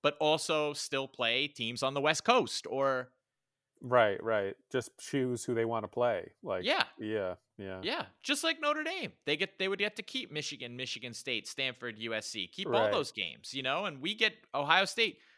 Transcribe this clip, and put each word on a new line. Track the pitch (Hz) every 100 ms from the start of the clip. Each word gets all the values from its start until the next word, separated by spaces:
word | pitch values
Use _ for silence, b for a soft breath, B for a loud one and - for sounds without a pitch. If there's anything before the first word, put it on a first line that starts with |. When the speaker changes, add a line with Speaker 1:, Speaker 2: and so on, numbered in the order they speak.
Speaker 1:
but | 147 147
also | 151 156 - 156 151
still | 143 - 139 135
play | - 117 120 143
teams | - 113 120
on | 135 139
the |
West | 147 156
Coast | - 247 127 - -
or | 131 139 131 123 _ _ _ _ _ _ _
Speaker 2:
Right, | 127 123 110 98
right. | 110 110 98 - _
Just | 131 - -
choose | - 143 127 123
who | -
they | 117 113
wanna | 117 104
play. | - 120 101 - -
Like, | 165 92 92
Speaker 1:
Yeah. | 359 - -
Speaker 2:
yeah, | 107 110 92 87 _ -
yeah. | 98 92
Speaker 1:
Yeah, | 160 311 - _
just | - 285
like | 330 320
Notre | 294 302
Dame. | 311 381 254 - -
They | 151
get, | 185 -
they | 190
would | 190
get | 208 -
to |
keep | 214 262 -
Michigan, | 151 143 147 123 120
Michigan | 127 - 123
State, | 113 - 117 -
Stanford, | - 135 123 120 107
U | 113
S | 110 -
C. | 110 90
Keep | - 196
all |
Speaker 2:
Right. | 120 104
Speaker 1:
those | 104 143
games, | - 87 58 -
you | 135
know? | 127 147 202
And | 143
we | 175
get | 214 220 214 _
Ohio | 139 143 170 190
State. | - 220 - b